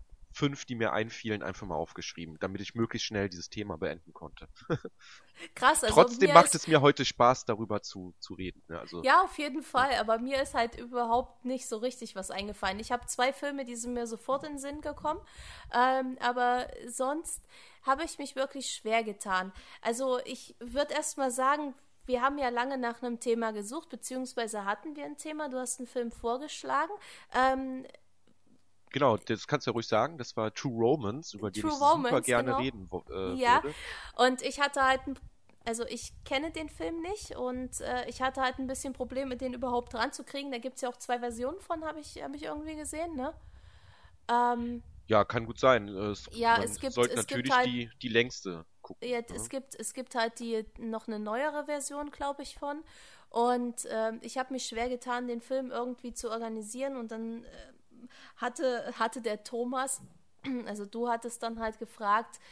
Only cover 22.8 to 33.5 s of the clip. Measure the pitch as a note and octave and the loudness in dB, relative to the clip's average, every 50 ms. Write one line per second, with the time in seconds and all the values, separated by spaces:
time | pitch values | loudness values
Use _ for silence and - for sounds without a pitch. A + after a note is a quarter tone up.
22.8 | B3 A#3 A#3 - B3+ A#3+ A#3 A#3 - B3 A3+ A#3 A3+ A3 G#3+ G#3 G3+ G#3 C4 E4 | -2 -2 -2 -2 -4 -6 -4 -2 0 0 2 2 2 -2 -2 -4 -6 -6 -6 -8
23.8 | - - B3 A3+ - - B3+ B3+ B3+ B3 - B3 A#3 G#3+ A3+ G#3 G3 G3 G#3+ - | -8 -8 -12 -8 -8 -6 -4 -4 -4 -4 -2 -4 -2 -2 -2 -4 -2 -2 -2 -2
24.8 | - D#4 D4 D4 C#4+ D4 D4 - - D#4 D#4 D4+ D4+ C4+ B3+ B3+ B3+ B3 - - | -4 -10 -10 -8 -10 -10 -10 -10 -8 -8 -6 -4 -6 -4 -4 -4 -4 -4 -6 -6
25.8 | B3 - - B3 A#3+ A#3 - - - A3+ A#3+ C4 D4+ D4 - - - C4 C4 C#4+ | -8 -6 -4 -4 -4 -4 -6 -4 -2 -2 -2 -2 -4 -8 -10 -8 -4 0 0 0
26.8 | D#4+ E4 G#4 G#4 - - - - - - - B3 C4 C4 C4 C4+ C4+ C4 C4 C4 | 0 0 -4 -12 -12 -18 -20 -20 -14 -2 2 4 6 6 4 2 -2 -6 -6 -8
27.8 | - - - - _ - _ _ _ - - _ _ - - - - _ _ _ | -10 -12 -18 -20 _ -20 _ _ _ -20 -20 _ _ -20 -20 -20 -20 _ _ _
28.8 | _ - - C3 D3 B2+ G#2+ G2+ - - A2+ G2 - - D3 C#3 - B2 A2 A#2 | _ -4 0 4 6 6 6 4 2 -2 -4 -4 0 -2 -2 0 0 0 -2 -2
29.8 | A2 - A2+ G#2+ B2 D#3 E3+ B2+ A#2+ - - A2+ A2 A2 - - - C#3 A#2 A2+ | 0 2 4 4 4 2 -2 -8 -10 -6 -2 -2 -2 -2 -2 -4 -4 -2 2 4
30.8 | A2+ B2 D#3 D3+ G#2+ G2 A#2 D3+ E3+ - - G2 G#2+ G2 - - - D#4 D4 C4+ | 6 6 6 4 2 -2 -4 -4 -8 -12 -10 -6 -6 -4 -4 -2 0 0 2 6
31.8 | C#4+ D4 E4 D4+ C4 A#3+ C4 B3+ - B2+ B2 A#2+ B2+ B2+ A#2+ - B2+ C3+ B2+ G2+ | 6 6 6 6 4 4 2 2 4 4 4 4 4 2 0 0 0 -2 -4 -6
32.8 | F2+ E2+ F#2 F2 - - C#2+ F#2+ F#2+ F#2 F2+ F2 B3 A#3+ | -12 -8 -8 -8 -8 -6 -6 -4 -2 -2 -2 2 4 6